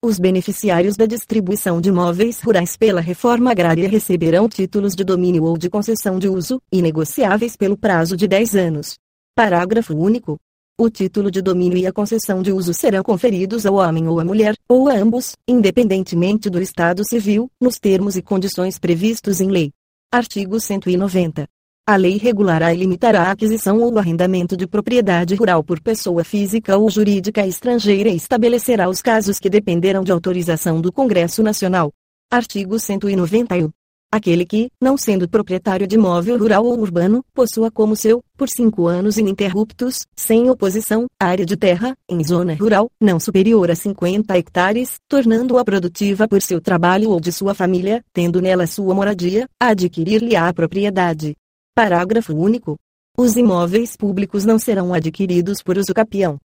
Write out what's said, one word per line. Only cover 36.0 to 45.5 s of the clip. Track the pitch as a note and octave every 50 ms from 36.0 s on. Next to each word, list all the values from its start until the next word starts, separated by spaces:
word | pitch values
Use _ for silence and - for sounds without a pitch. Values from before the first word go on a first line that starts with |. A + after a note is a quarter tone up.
| G#3+ F#3 F3 F3 E3+ G#3 A#3+ A#3+
rural | G#3 A3+ G#3+ G3 A3+
ou | A#3+ A#3+ A#3+
urbano, | G#3+ G3 E3+ F3 E3+ F#3+ G#3+ B3 C4 _ _
possua | - B3+ A3+ - A3+ A3 A3+
como | - - A3 G#3+ G#3+
seu, | G#3+ - A3 A3+ B3 - _ _
por | _ C#4 B3+
cinco | - - A#3+ A3 - - E3+
anos | E3+ F3 F3+ F#3+ G#3 G#3 G#3+
ininterruptos, | A3 G3 G3 F#3+ G3+ G3 F3+ G3+ A3 A3 - _ B3 B3+ C4 - - _ _
sem | - - - A3+ A3+ A#3+ B3+
oposição, | B3+ B3 - F#3+ F#3 A3 A3 - G#3+ A3 A#3+ B3+ _ _
área | G3+ F3 F3+ F#3+ G3
de | E3 G3
terra, | E3 - F#3+ F3 E3+ G#3+ B3+ C4+ _ _ _
em | F3 F3 D#3
zona | C#3+ F3 E3+ F3+ E3+ D#3+
rural, | D3+ G3+ A3+ G#3+ G3 G#3+ A#3+ _ _
não | A3 G#3 F3+ D#3+
superior | - - F#3 F#3+ F#3+ A3 A3+ A3 F#3 E3+
a | E3+
cinquenta | E3 - G#3 G3 - - F3 F#3 G#3 G#3+ - F#3+ F3+
hectares, | E3 - _ F#3 F3+ F#3+ G#3+ A#3 B3+ B3+ - - _
tornando-a | _ - C#4 B3+ A3+ A3 A3+ B3 C4